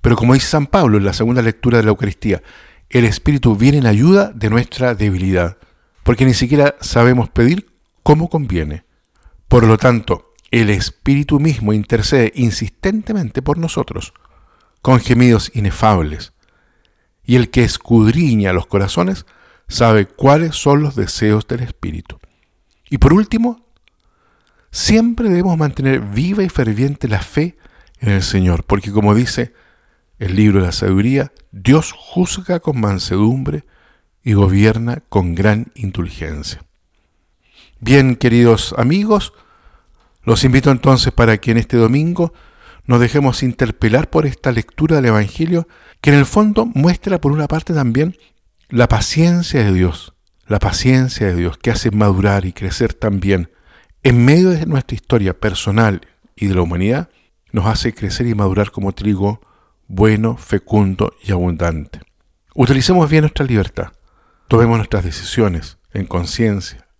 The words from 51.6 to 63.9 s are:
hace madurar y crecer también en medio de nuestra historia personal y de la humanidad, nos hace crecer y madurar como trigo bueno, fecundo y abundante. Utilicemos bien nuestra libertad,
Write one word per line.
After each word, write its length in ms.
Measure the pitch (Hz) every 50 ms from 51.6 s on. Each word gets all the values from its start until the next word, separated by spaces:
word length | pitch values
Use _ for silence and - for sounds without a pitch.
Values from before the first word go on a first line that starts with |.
| - 120
hace 200 | 117 113 - 120
madurar 540 | 101 107 107 101 95 92 95 104 98 98 92
y 80 | 92
crecer 400 | 87 - 101 92 - - 117 113
también 580 | - _ - 110 101 95 87 98 98 90 85 - _ _ _ _ _ _ _ _ _ _
en 200 | _ 135 120 120
medio 280 | 120 127 147 170 185 190
de 160 | 180 156 160
nuestra 280 | - 156 135 - - -
historia 380 | 107 _ _ - 113 101 92
personal 680 | 90 _ - 107 92 - - 107 98 110 113 107 98 85 - _ _ _ _ _ _
y 100 | - 101
de 80 | 101 95
la 60 | 90
humanidad, 480 | 87 82 87 87 92 104 123 143 175 _ _ _ _ _ _ _ _ _
nos 120 | - 117 87
hace 280 | 113 113 - - - -
crecer 320 | - 110 98 - - 123
y 80 | 120 113
madurar 360 | 104 104 95 92 98 104 101
como 220 | - - 98 98
trigo 480 | 92 - 104 107 104 92 98 101 107 - _ _ _ _ _ _ _ _ _
bueno, 500 | _ 98 92 107 110 107 104 110 117 104
fecundo 800 | - - - - 98 _ - - 107 101 95 95 92 104 - _ _
y 100 | _ -
abundante. 680 | 98 90 90 90 85 80 87 85 80 78 73 - - - - _ _ _ _ _ _ _ _ _ _
Utilicemos 540 | - 131 127 135 131 123 - 185 180 165 143
bien 140 | 156 160
nuestra 240 | 151 151 - - 143
libertad, 460 | - 120 107 92 - - - - -